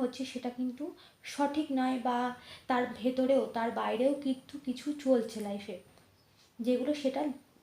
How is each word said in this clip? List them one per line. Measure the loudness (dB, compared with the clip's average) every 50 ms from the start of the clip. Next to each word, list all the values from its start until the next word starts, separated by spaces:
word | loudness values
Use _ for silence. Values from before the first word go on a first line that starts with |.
| -2
হচ্ছে, | -2 -2 -4 -8
সেটা | -8 -8 -6 -6 -6
কিন্তু | -4 -4 -4 -4 -4 -6 -8 -10 -10 -12 -20 -20 -20 _ -14
সঠিক | -12 -2 0 0 2 2 0 -2 0 0
নয় | 0 2 2 0 0
বা | 0 0 0 2 0 -2 -4 -6 -12 -18 -18 -18 -4
তার | 0 2 2 2 0 -2 0
ভেতরেও, | 0 0 2 2 4 6 6 4 4
তার | 2 0 -2 -2 0
বাইরেও | -2 -2 -2 0 2 4 4 4 2
কিন্তু | 2 0 0 -2 -2 -4 -10 -14 -8
কিছু | -6 -4 -6 -4 -4 -6 -6 -2 2
চলছে | 4 4 4 4 0 -4 -6
লাইফে, | -6 -6 -6 -6 -8 -10 -12 -12 -14 -18 -20 -20 -20 _ _ _ _ _ _ _ -20 _ _ -2
যেগুলো | 2 2 2 4 4 2 0
সেটা, | 2 0 0 0 2 0 -2 -2 -6 -10 _ _ -20